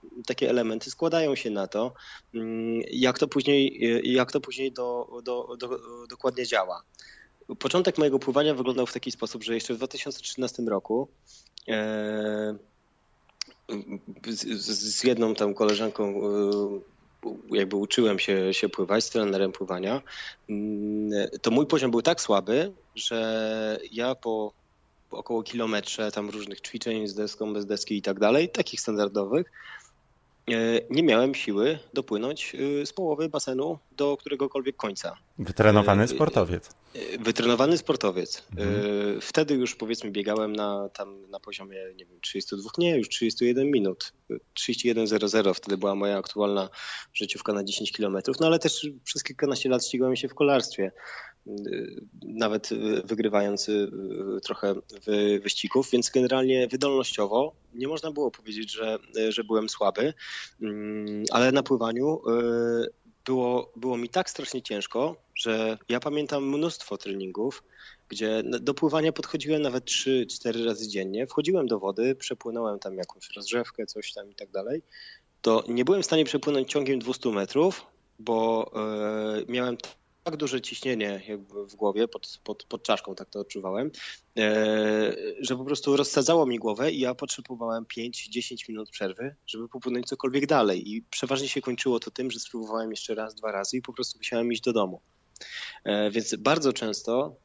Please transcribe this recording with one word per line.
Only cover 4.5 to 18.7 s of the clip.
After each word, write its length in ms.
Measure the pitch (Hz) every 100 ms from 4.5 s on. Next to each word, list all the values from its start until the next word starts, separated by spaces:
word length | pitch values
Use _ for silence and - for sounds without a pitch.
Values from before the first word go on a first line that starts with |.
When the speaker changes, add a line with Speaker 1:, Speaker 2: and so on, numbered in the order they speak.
| - 135
Speaker 1:
do-, 480 | 123 123 120 - 120
do-, 320 | 120 123 123 120
do-, 500 | 123 127 117 120 120
dokładnie 400 | 123 131 123 117
działa. 360 | 110 92 87 - - - - - _ - 120
Początek 400 | 135 180 185 160
mojego 200 | 147 131
pływania 360 | 135 131 151
wyglądał 320 | 131 127 127 123
w 60 |
taki 180 | 123 -
sposób, 340 | - 110 113
że 100 | 107
jeszcze 200 | 113 -
w 20 | 117
dwa 100 | 131
tysiące 340 | - 143 -
trzynastym 480 | - - 123 - 113
roku, 400 | 98 - 113 147 _ _ - _ - -
e, 840 | 110 107 110 107 107 107 107 107 104 - _ _ _ _ _ _ _ - - - 107 - 101 - 101 117
z, 140 | 107 -
z, 500 | 104 107 101 107 104
z 80 |
jedną 300 | 127 117 113
tam 200 | 107 104
koleżanką, 500 | 98 107 104 110 -
e, 1500 | 104 101 104 104 101 101 101 98 - _ _ _ 117 101 - 107
jakby 200 | 98 101
uczyłem 420 | 104 - 110 95
się, 360 | - 95 92
się 140 | 95
pływać, 360 | 101